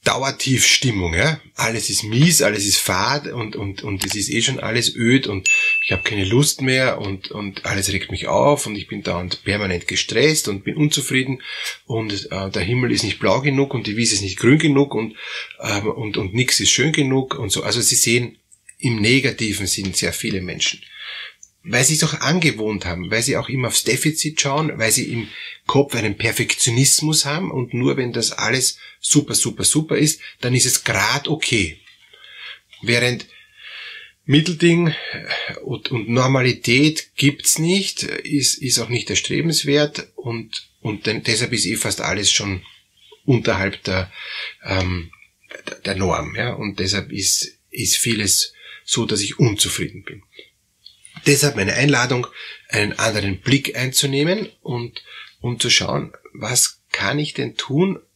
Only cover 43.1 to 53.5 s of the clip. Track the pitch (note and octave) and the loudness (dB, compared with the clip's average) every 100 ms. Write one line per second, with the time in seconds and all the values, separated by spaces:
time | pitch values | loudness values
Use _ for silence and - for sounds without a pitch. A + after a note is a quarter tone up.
43.1 | - - B2 G#2+ F#2+ G2 - - F#2 F#2 | -10 2 2 4 0 0 -4 -4 -2 -4
44.1 | - - - - - - F#2+ F#2 F2+ E2 | -10 -12 -10 -10 -12 -4 -2 0 -4 -8
45.1 | - _ _ _ - - - G2 F#2 F#2+ | -18 _ _ _ -16 -14 -10 -6 -2 0
46.1 | E2 D#2 G#2 A#2 - G#2 G2 F#2+ G2+ F#2 | 0 -2 -4 -6 -4 -6 -4 -2 -2 -4
47.1 | F#2+ F#2+ - - _ _ - A2+ - A#2+ | -4 0 0 -2 _ _ -6 -2 0 0
48.1 | G#2+ G2+ - - - - - - - G#2+ | 0 2 0 0 -6 -20 -20 -4 -2 0
49.1 | G#2 G2+ - C3 G2+ G2 - F#2+ G2+ F#2+ | 0 -2 2 2 4 -2 -2 -6 -8 -16
50.1 | G2 _ - - _ _ _ - _ _ | -18 _ -20 -20 _ _ _ -20 _ _
51.1 | - - C#3+ D3 A2+ G2 A#2 C#3 B2+ B2 | -4 2 4 4 2 0 2 4 4 4
52.1 | B2 A#2+ - - - _ A2 G#2 - A2+ | 0 -2 -10 -18 -18 _ 0 0 0 0
53.1 | G#2 G2 F#2+ - | 0 -2 -2 2